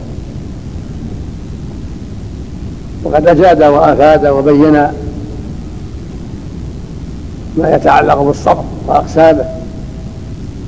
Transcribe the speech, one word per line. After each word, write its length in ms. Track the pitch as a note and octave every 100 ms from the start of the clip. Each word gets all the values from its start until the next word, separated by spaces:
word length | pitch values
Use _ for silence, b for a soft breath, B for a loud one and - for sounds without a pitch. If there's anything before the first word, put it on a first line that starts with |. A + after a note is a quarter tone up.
| - - - - - - - - - - D2 C#2+ - - - - - - - - - - - - - - - - - -
وقد 220 | - D3 E3
أجاد 360 | D#3+ F#3 D#3
وأفاد 640 | D3+ C#3+ D#3+ C#3+ D3 D#3 C#3+
وبين 460 | C#3 C#3 C#3+ D3+ D3 D3 - - - - - - - - - - - - - - - - - - - - - - - - - - D#3
ما 160 | D#3
يتعلق 480 | D3 D3+ D3 D3+ C#3+
بالصبر 420 | C#3+ C#3+ - E3 - - -
وأقسامه، 580 | C#3+ - D#3 D#3+ D3+ B2 - - - - - - - - - - -